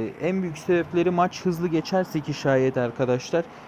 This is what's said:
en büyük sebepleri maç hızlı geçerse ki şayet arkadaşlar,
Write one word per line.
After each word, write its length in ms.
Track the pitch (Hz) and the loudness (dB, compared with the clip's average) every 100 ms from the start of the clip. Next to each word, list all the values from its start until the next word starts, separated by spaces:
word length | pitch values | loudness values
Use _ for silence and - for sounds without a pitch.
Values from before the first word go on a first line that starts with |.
| 110 - | -2 -2
en 200 | 160 190 | -2 0
büyük 160 | 180 151 | -2 -6
sebepleri 520 | - 175 156 170 170 | 0 2 2 2 2
maç 360 | 175 180 - 185 | 4 2 0 -2
hızlı 220 | 165 175 | 0 0
geçerse 520 | 160 156 190 185 160 | 0 0 0 0 -4
ki 140 | 143 | -4
şayet 440 | 143 143 131 131 131 | -2 2 4 4 2
arkadaşlar, 680 | 123 117 127 127 - 165 165 - | -2 -2 0 0 0 -2 -2 -12